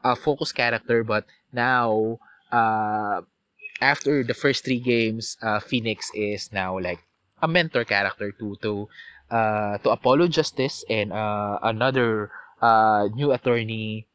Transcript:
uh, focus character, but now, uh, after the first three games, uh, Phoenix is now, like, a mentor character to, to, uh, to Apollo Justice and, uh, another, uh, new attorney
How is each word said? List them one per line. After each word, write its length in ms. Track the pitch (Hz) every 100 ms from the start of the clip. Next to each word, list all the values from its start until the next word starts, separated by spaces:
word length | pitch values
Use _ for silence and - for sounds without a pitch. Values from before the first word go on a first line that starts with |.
uh, 120 | 135 120
focus 360 | - 139 151
character, 520 | - 120 117 - 117
but 220 | 113 107 - _ _
now, 680 | 123 123 127 117 110 110 113 - _ _
uh, 720 | 117 113 110 107 107 107 95 90 _ _ _ - -
after 420 | 127 147 139 147
the 100 | 123
first 320 | 120 143 131 -
three 140 | 123
games, 580 | 123 117 113 110 110 -
uh, 180 | 113 104
Phoenix 500 | - 127 113 107 - 104
is 360 | 104 104 -
now, 280 | 101 92 92
like, 200 | 90 87 _ _ _ _
a 60 | 160
mentor 360 | 175 160 123
character 480 | 117 101 98 - 101
to, 240 | 98 107 101
to, 260 | 107 104 104 - - - _
uh, 480 | 113 110 107 104 104
to 100 | -
Apollo 380 | 117 123 139 175
Justice 560 | 160 151 - 135 - -
and, 220 | 110 104
uh, 480 | 104 107 104 104 104
another, 680 | 110 110 127 131 117 110 101 - - _
uh, 460 | 117 110 110 107 104
new 180 | 113 143
attorney 760 | 127 131 120 110 113 110 110 110